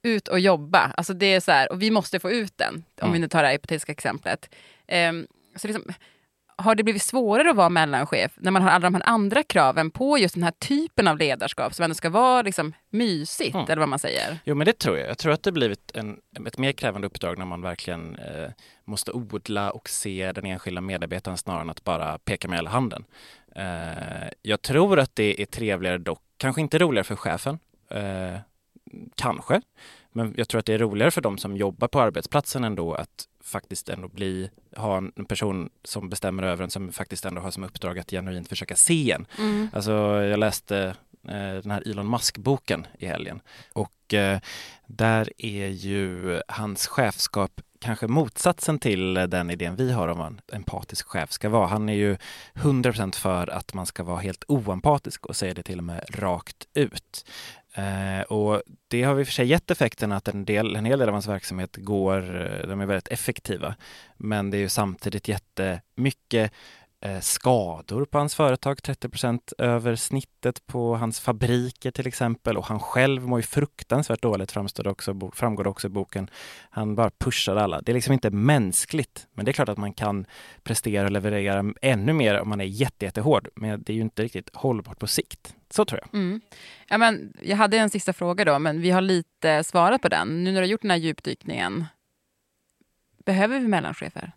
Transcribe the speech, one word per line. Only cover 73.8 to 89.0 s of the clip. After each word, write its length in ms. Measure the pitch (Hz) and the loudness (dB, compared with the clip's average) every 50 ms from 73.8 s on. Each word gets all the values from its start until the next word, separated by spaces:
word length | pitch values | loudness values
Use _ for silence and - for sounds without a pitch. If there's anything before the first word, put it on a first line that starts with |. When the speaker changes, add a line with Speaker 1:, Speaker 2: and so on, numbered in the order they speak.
| - _ 117 139 151 - 117 - | -2 _ 2 2 2 0 0 0
Speaker 2:
dåligt, 300 | - 117 104 98 95 - | 2 2 2 2 -2 -4
framstår 320 | - 104 98 98 - - - | -4 -4 -4 -4 -6 -4 -4
det 60 | 101 | -4
också, 240 | 98 - - - 98 | -4 -2 -4 -6 -4
bo-, 180 | 98 95 90 | -4 -6 -10
framgår 320 | - - 123 117 107 101 98 | -4 -2 0 0 0 0 -2
det 60 | 98 | -2
också 180 | 98 - - | -2 -2 -6
i 20 | 98 | -4
boken. 400 | 95 104 95 _ - 101 95 - - - - - - - - _ | -2 -4 -4 _ -4 -6 -6 -6 -12 -18 -18 -18 -18 -20 -20 _
Han 260 | - - 107 107 104 | -4 -2 -2 0 2
bara 160 | 107 117 104 _ | 4 2 2 _
pushar 380 | _ - 131 - - - - 95 | _ -2 -2 0 0 0 2 4
alla. 260 | 104 104 95 85 73 | 4 2 2 0 -2
Det 100 | - - | 0 2
är 20 | 120 | 0
liksom 200 | 123 113 131 135 | 2 4 4 2
inte 160 | 127 - 107 | 4 4 2
mänskligt. 1000 | 98 101 107 131 151 139 107 92 92 - - - - 156 131 _ _ - - _ _ | 2 4 4 6 6 6 4 2 0 -2 -2 0 -2 -4 -4 _ _ -20 -20 _ _
Men 120 | - 104 | -2 -2
det 60 | 123 | 0
är 20 | 143 | 2
klart 160 | - 135 107 | 2 0 0
att 80 | 104 | 0
man 160 | 104 101 101 95 | -4 -4 -6 -4
kan 320 | - 113 107 101 101 98 - - - - - - - _ | -2 -2 -2 -2 -2 -4 -8 -14 -20 -20 -20 -20 -16 _
prestera 420 | - 113 - - 117 101 101 98 | -2 -2 -2 0 0 2 2 2
och 60 | 98 | 2
leverera 640 | 101 101 95 107 104 101 98 101 98 98 98 104 - - | 2 2 0 0 0 2 2 2 2 2 0 0 -2 0
ännu 320 | - 135 127 104 98 135 160 | 2 2 2 4 2 2 2
mer 260 | 156 127 107 101 - | 4 4 4 4 2
om 100 | - 107 | 2 0
man 120 | 104 101 | -2 -2
är 40 | 98 | -2
jätte, 400 | 95 98 107 135 127 _ _ 104 | -4 -2 -2 -2 -2 _ _ -8
jättehård. 440 | 95 - 107 107 151 147 101 - - _ | -4 -4 0 2 4 4 2 2 -4 _
Men 280 | - 107 110 107 101 - | -8 -6 -6 -6 -6 -6
det 100 | - 107 | -4 -2
är 20 | |
ju 60 | 113 | -2
inte 220 | 110 110 _ - 110 | -2 -2 _ -2 -4
riktigt 260 | 117 - 92 - - - | -4 -4 -8 -10 -10 -10
hållbart 460 | - - 135 120 107 101 - - - | -2 0 0 0 0 -4 -10 -12 -8
på 80 | - | -6
sikt. 480 | 101 - - - _ - - _ - - _ _ _ | -2 -2 -2 -2 _ -12 -18 _ -20 -20 _ _ _
Så 160 | - - 160 | 2 2 2
tror 160 | - - - - | 2 0 -8 -8
jag. 160 | - - 208 | -6 -4 -2
Speaker 1:
Mm. 220 | 190 175 196 226 _ _ - - - - - - - | -2 -2 -4 -6 _ _ -20 -20 -20 -20 -20 -20 -4
Ja, 100 | - - | -2 2
men 360 | 220 233 226 214 - 71 - - - | 4 4 4 4 0 -6 -12 -16 -12
jag 160 | - - 202 | -4 -2 2
hade 200 | 202 220 202 202 | 4 4 4 6
en 120 | 226 220 202 | 4 4 4
sista 240 | - 202 - - 180 | 2 0 -2 -2 -2
fråga 320 | - 180 175 175 190 208 | -2 -2 -2 0 2 4
då, 140 | 160 143 139 | 4 4 4
men 220 | 156 160 151 165 | 2 0 0 2
vi 100 | 170 180 | 2 4
har 100 | 180 185 | 4 4